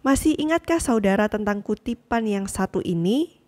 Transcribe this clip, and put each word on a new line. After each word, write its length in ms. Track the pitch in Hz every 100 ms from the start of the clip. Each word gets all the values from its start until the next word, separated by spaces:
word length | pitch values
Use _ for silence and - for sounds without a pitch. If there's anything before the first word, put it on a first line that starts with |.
Masih 320 | 269 269 311 302
ingatkah 400 | 302 330 - 330
saudara 480 | - 226 196 196 214
tentang 320 | 214 208 202
kutipan 640 | 202 208 - 240 _ 233
yang 240 | 220 202 196
satu 320 | - 190 185
ini? 560 | - 170 170 254 339 _